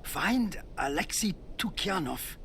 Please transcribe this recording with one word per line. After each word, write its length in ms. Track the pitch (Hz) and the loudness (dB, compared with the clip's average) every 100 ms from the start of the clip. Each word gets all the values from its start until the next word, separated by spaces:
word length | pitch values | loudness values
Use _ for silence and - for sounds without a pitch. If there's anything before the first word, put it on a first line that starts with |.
Find 580 | - - 175 254 220 - - - | -4 0 4 4 4 0 -8 -2
Alexei 560 | 139 147 - - 214 - - - | 0 0 0 2 2 0 -6 -4
Tukianov. 840 | 214 - 196 190 135 127 - - | -2 0 0 2 0 -2 -6 -10